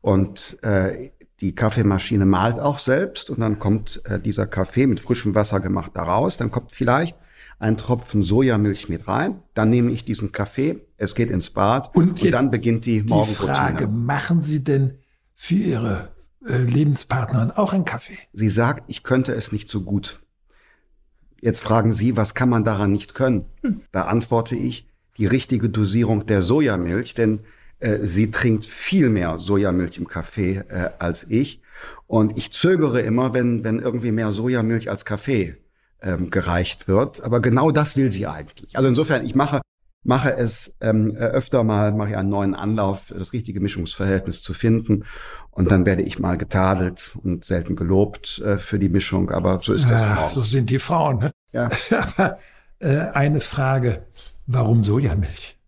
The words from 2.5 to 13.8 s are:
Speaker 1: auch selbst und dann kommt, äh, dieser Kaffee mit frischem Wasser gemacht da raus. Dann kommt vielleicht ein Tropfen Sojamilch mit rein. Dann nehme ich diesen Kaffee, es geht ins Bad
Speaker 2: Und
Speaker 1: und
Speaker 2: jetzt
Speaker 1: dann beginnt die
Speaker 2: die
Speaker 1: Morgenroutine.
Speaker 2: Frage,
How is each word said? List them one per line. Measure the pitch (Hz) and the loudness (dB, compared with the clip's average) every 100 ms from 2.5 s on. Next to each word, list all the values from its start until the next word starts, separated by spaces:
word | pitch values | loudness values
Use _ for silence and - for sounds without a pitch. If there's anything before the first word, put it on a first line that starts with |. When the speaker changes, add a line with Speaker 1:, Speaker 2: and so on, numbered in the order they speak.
| 117 | 0
Speaker 1:
auch | 143 139 | -2 -2
selbst | - 135 196 - - | 0 0 0 -8 -10
und | 123 | -4
dann | 110 107 | -2 -2
kommt, | 101 107 - - - | 0 0 -2 -10 -6
äh, | 98 | -4
dieser | 95 98 98 | -2 -4 -4
Kaffee | - 92 - 135 | -2 -2 2 2
mit | 104 | 0
frischem | - 120 104 | -2 -2 0
Wasser | 101 104 98 | 0 0 -2
gemacht | 92 95 - | -2 -4 -4
da | - | -6
raus. | 82 95 170 - | 0 0 0 -2
Dann | 113 | -4
kommt | - - | -4 -8
vielleicht | - 120 131 165 - - - - - | -4 2 2 0 -8 -20 -20 -20 -4
ein | 110 110 | 0 0
Tropfen | - 123 - 107 | 0 -2 0 0
Sojamilch | 90 107 131 110 104 95 - | 2 4 4 4 2 -2 -6
mit | 82 - | -8 -2
rein. | 101 180 190 _ | 0 0 -4 _
Dann | - 110 | 0 4
nehme | 120 120 | 4 2
ich | 120 | 0
diesen | - 104 104 | -4 -4 -4
Kaffee, | - 101 - 143 165 - _ | -4 -6 -2 -2 -2 -12 _
es | 104 | -4
geht | - 120 | -2 -2
ins | 95 - | -2 -4
Bad | - 98 127 - 180 | 0 2 2 2 4
Speaker 2:
Und | 170 | 4
Speaker 1:
und | 196 | 4
Speaker 2:
jetzt | 196 | 2
Speaker 1:
dann | 160 131 | 4 2
beginnt | 117 117 113 120 | 2 0 0 0
die | 110 | 0
Speaker 2:
die | 107 | 2
Speaker 1:
Morgenroutine. | 127 107 101 95 139 | 2 2 0 -2 0
Speaker 2:
Frage, | 135 80 | 0 0